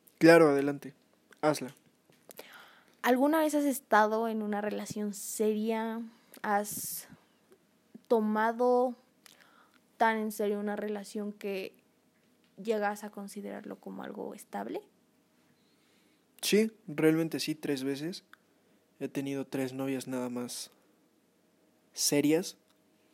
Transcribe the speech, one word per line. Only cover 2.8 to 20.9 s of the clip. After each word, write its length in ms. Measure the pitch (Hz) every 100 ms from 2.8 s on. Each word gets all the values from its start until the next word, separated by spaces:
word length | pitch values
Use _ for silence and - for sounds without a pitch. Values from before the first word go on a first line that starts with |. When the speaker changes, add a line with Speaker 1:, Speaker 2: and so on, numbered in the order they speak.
| _ _
Speaker 2:
¿Alguna 380 | 240 254 285 320
vez 160 | 311 294
has 100 | 285
estado 600 | 254 - 208 214 220 226
en 160 | 220
una 180 | 208 208
relación 540 | 208 202 202 214 208 202
seria? 880 | - - 214 214 220 220 226 226 226 - _ -
¿Has 640 | 214 202 208 - - - - - _ _ _ - _ _ _ - -
tomado 880 | 233 214 214 226 233 247 247 254 240 _ _ - - - _ _ _ _ -
tan 200 | 226 220
en 140 | 214
serio 280 | 214 208 208
una 160 | 208 208
relación 580 | 208 208 196 214 208
que 400 | 208 202 190 - _ _ _ _ _ _ _ _ -
llegas 400 | 202 214 202 208
a 60 | 214
considerarlo 680 | 208 202 202 202 202 208 196
como 240 | - 190
algo 320 | - - - 202
estable? 460 | - 202 214 349 - _ _ _ _ _ _ _ _ _ _ _ _ _ _ -
Speaker 1:
Sí, 300 | - 202 220 - -
realmente 540 | 147 156 160 165 143
sí, 120 | 156
tres 300 | 151 143 139
veces. 400 | 135 139 160 196 _ - _ _ _ _ _ -
He 80 | 135
tenido 360 | 143 139 139 131
tres 280 | 135 131
novias 340 | 131 135 131 127
nada 220 | 127 123
más 420 | 123 123 - - _ _